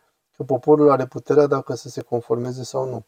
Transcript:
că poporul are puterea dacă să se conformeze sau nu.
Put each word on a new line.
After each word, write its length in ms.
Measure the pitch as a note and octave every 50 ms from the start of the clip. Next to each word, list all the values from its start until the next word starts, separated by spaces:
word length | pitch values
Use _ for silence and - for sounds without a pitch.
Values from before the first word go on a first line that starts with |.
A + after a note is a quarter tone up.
| _ _ _ _ _ _ _
că 80 | - C#3+
poporul 460 | C3 C#3+ B2 - D3+ D3+ D3 D3 D3
are 160 | C#3 C3 B2+
puterea 420 | B2+ - C3 - - C#3 D3 D3
dacă 260 | C#3 C#3+ C3+ C3 - C#3
să 140 | - - -
se 120 | - -
conformeze 640 | - _ B2 A#2+ A#2+ - - A#2+ A#2+ B2 B2 B2+ B2
sau 260 | - - C3 C3 C3
nu. 140 | B2 A#2 G#2+